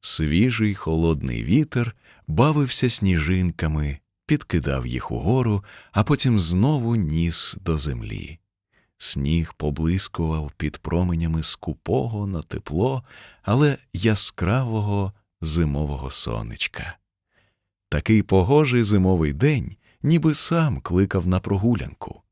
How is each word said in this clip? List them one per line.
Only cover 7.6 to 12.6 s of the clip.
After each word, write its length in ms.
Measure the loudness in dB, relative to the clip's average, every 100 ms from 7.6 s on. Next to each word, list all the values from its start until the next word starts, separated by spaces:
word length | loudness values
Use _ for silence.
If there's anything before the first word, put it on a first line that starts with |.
до 180 | -4 -2
землі. 640 | -2 -4 -8 -10 -12 -18 _ _ _ _ _ _
Сніг 520 | 2 2 2 0 -2
поблискував 960 | -4 -6 -2 -2 0 -2 -2 -4 -4 -6 -8
під 220 | -8 -8
променями 640 | -4 -2 -2 -2 -2 0
скупого 840 | 0 -2 -4 -10 -4 -4 -2 -6 -6
на 160 | -8
тепло, 640 | -8 -12